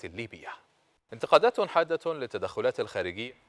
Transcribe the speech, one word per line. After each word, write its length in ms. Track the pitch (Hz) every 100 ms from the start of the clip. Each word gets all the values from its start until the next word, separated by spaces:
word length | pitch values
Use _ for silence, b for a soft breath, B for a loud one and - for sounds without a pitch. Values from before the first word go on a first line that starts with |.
الليبية. 440 | 90 90 113 85 - - _ _ _ _ _
انتقادات 480 | 117 - 151 220 247
حادة 520 | 196 170 165 165 165
للتدخلات 680 | 156 123 104 92 - 117 -
الخارجية. 520 | 107 101 90 90 120 -